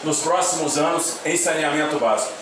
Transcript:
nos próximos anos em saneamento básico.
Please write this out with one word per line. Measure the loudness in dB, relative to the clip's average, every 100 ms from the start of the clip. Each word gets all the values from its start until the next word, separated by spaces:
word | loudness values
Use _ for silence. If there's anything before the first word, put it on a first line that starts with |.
nos | -2 -2
próximos | 2 2 2 0 0 2
anos | 2 0 -2 -4 -2
em | 0
saneamento | 0 0 0 0 0 0
básico. | 2 2 -2 -6